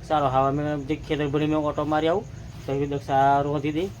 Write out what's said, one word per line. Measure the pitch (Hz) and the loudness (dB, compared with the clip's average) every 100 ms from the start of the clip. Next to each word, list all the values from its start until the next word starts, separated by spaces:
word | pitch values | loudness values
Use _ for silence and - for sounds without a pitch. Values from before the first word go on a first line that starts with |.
| - | 0
ચાલો, | 156 139 | 0 2
હવે | 131 135 | 4 2
અમે | 143 147 151 135 | 0 -2 -4 -4
જે | 151 - | -6 -4
ખેતર | 151 147 | -2 0
ભરી | 147 151 | 0 2
મેં | 156 151 | 0 0
ઓટો | 147 147 | -2 0
મારી | 156 160 | 2 2
આવું, | 185 240 - - - | 0 -2 -14 -14 -12
તો | - | -4
એ | 139 143 | -2 -2
દક્ષા | 143 - 135 135 139 | -4 0 4 6 4
રોંધી | 143 147 143 151 | 2 0 0 -2
દઈ | 196 - | -4 -6